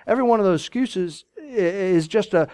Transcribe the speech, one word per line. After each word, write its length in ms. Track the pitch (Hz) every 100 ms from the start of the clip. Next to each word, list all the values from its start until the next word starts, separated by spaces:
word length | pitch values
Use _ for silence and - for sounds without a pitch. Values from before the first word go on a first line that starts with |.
| -
Every 160 | 233
one 160 | 240 226
of 60 | 196
those 160 | 165
excuses 640 | - 240 254 190 180 151 _ -
i-, 40 |
is 640 | 302 240 170 196 190 175 160
just 260 | 214 202
a 140 | 180 -